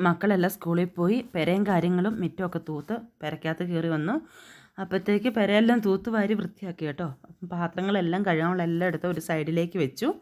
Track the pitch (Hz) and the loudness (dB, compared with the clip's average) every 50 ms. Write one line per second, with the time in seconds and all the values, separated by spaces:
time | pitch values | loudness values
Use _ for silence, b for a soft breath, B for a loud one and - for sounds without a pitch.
0 | 185 175 165 170 - 208 202 185 175 190 - - - 170 170 175 180 180 - 175 | 2 2 2 2 2 2 4 4 2 2 0 -2 -2 0 0 0 0 0 0 0
1 | 175 180 220 254 - - - 175 156 160 180 196 208 208 190 170 165 175 180 180 | 2 2 2 2 -2 -4 -4 -2 0 2 2 2 2 2 2 2 4 2 2 2
2 | 185 214 220 220 185 160 - - 185 175 - 170 - - 156 147 143 - - - | 2 0 0 -2 -4 -4 -4 -4 -6 -4 -4 -6 -6 -6 -8 -8 -6 -6 -8 -8
3 | - - _ - 151 151 160 156 - 160 165 - 180 175 175 165 165 165 160 156 | -8 -14 _ -10 -8 -8 -6 -4 -4 -4 -4 -4 -4 -2 -2 -2 0 0 0 0
4 | 151 180 254 320 - B B B B B B B B B B - 190 180 185 190 | 0 0 -2 -4 -4 B B B B B B B B B B -10 -6 -4 -4 -2
5 | 185 202 208 208 208 254 - 226 202 196 202 214 226 226 240 233 214 196 190 190 | 0 2 2 2 2 0 0 2 2 4 4 4 6 4 4 4 4 2 0 0
6 | 190 240 226 220 202 202 220 202 - 175 - - 202 180 170 - 160 151 143 - | 0 -2 0 0 2 2 0 0 -2 -6 -8 -10 -12 -10 -8 -6 -6 -6 -4 -4
7 | 175 151 131 - - - - - 185 170 180 175 175 170 - 180 185 196 202 196 | -6 -6 -8 -10 -16 -20 -18 -14 -12 -8 -4 -4 -4 -2 -2 -2 -2 0 2 2
8 | 180 165 170 196 202 190 170 156 160 170 185 180 170 170 165 170 180 185 165 156 | 2 2 0 0 2 2 2 2 2 0 0 0 0 0 0 0 0 0 -2 -2
9 | - 180 175 160 - - 165 156 151 156 165 165 170 175 - 185 151 131 - - | -2 -4 -4 -4 -4 -2 -2 -2 -2 0 0 0 0 0 0 -2 -2 -2 -2 -2
10 | 226 302 403 - | -2 -2 -2 -4